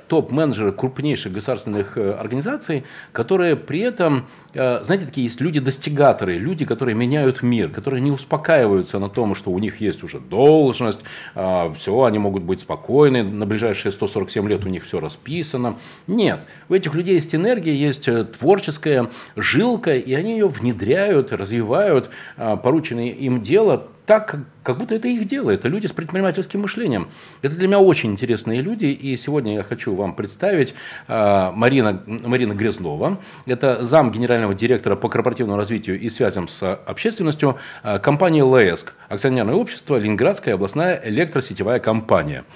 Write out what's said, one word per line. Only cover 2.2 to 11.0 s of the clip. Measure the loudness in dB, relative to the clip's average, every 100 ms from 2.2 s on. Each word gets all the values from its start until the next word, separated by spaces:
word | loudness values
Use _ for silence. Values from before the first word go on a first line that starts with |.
| -6 -6 -4 -6 -6 -6 -6 -18 -10
которые | -6 0 2 2
при | 0 -2 -4
этом, | -4 0 0 0 -4 -14 -12
э, | -2 0 0
знаете, | 0 -2
такие | -2 -4 -4
есть | -2
люди-достигаторы, | -2 0 -2 -4 -2 4 6 4 0 -2
люди, | -2 -4
которые | -2 -2 -2 0
меняют | 0 2 2 2
мир, | 0 0 0
которые | -4 -4 -2
не | -2
успокаиваются | -2 -4 -2 2 4 6 4 0 -4
на | -4
том, | -2 -2
что | -2 -4
у | -2
них | -4 -4
есть | -4 -4
уже | -8 -14
должность, | -4 4 8 8 4 2 -2 -4